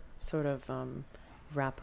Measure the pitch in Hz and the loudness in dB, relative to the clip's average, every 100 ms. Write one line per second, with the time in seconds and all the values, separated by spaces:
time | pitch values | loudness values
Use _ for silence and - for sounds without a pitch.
0 | - - - 156 143 135 - 131 131 135 | -10 -4 2 4 4 4 0 -2 -2 -4
1 | 143 - - - - 147 135 - | -6 -12 -14 -16 -2 2 2 2